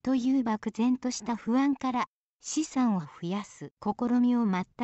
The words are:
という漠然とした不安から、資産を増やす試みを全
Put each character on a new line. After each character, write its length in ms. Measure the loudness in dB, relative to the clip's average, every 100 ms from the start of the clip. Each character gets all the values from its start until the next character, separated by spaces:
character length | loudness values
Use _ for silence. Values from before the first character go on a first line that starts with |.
と 140 | 0 0
い 240 | 2 2
う 40 | 0
漠 260 | -2 -4
然 240 | 0 0 0
と 160 | -2
し 140 | -6 -6
た 100 | -4
不 240 | 0 2
安 160 | 2 2
か 160 | -2
ら、 140 | -4 -6 _ _ _ -6
資 160 | -4
産 320 | -2 0 2 2
を 40 |
増 300 | -2 -8 -6
や 140 | -4
す 280 | -8 -14 -16 -6
試 240 | -6 -2 0 2
み 160 | 4 2
を 100 | 2
全 200 | 0 -4 -6